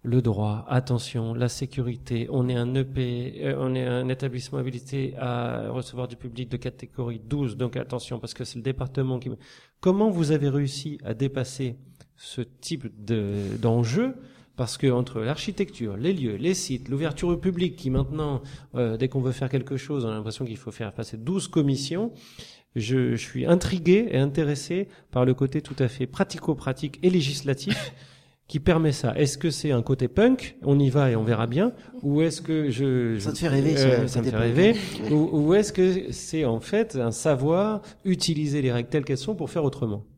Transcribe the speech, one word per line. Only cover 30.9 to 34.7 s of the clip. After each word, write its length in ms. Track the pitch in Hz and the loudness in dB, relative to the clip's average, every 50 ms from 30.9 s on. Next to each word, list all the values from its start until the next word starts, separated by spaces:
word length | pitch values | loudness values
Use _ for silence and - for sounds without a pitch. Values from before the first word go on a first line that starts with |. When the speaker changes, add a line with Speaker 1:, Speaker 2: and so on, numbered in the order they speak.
| 123 147 139 131 | 4 4 4 4
Speaker 1:
et 60 | 117 | 4
on 80 | 110 107 | 2 2
verra 240 | 113 117 107 113 | 2 2 2 2
bien, 260 | 117 120 151 202 247 240 - - - - 254 - | 0 2 2 2 2 0 -4 -18 -18 -16 -4 -2
ou 180 | 143 143 151 | 0 2 4
est-ce 200 | 160 165 160 - | 4 2 0 -2
que 280 | 165 160 160 156 151 143 | -4 -2 0 0 2 0
je, 480 | 113 117 139 135 127 127 120 113 113 | 0 0 2 2 2 2 2 2 0
Speaker 2:
Ça 140 | 104 98 - | 0 -2 -4
Speaker 1:
je, 40 | 131 | -4
Speaker 2:
te 40 | - | -2
fait 80 | 175 | 0
rêver, 280 | 160 135 139 139 139 151 | 2 4 4 4 4 4
Speaker 1:
euh, 240 | 139 135 131 127 120 | 6 6 6 6 6
Speaker 2:
ça, 60 | 113 | 4
Speaker 1:
ça 140 | - - 120 | 2 0 0
me 40 | 113 | 0
Speaker 2:
côté 120 | 131 117 | 2 2
Speaker 1:
fait 60 | 110 113 | 2 2
Speaker 2:
punk. 120 | 117 120 | 4 4
Speaker 1:
rêver, 580 | 147 185 214 | 6 6 6